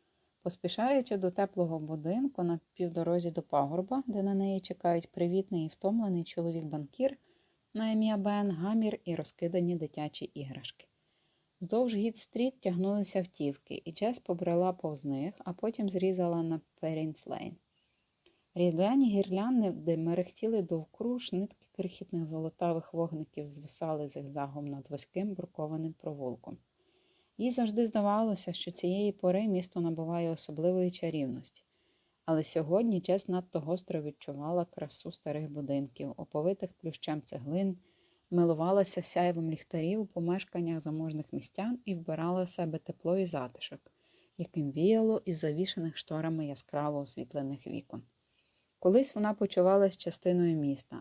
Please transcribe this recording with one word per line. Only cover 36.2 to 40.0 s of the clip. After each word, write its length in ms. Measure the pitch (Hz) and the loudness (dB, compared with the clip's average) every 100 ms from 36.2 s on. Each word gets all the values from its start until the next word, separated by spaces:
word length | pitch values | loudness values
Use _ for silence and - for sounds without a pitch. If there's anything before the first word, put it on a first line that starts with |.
| - 151 165 196 185 | -6 -2 0 -2 -6
плющем 500 | _ 165 147 - 151 | _ -10 -8 -6 -6
цеглин, 560 | - 147 131 175 196 180 _ _ _ _ - | -6 -10 -4 0 0 -2 _ _ _ _ -2
милувалася 720 | 175 170 156 170 196 190 - | 4 4 4 4 4 2 0
сяйвом 480 | - 170 175 165 160 | -2 2 2 2 -2
ліхтарів 500 | 156 - 165 160 214 | -4 -4 -2 0 0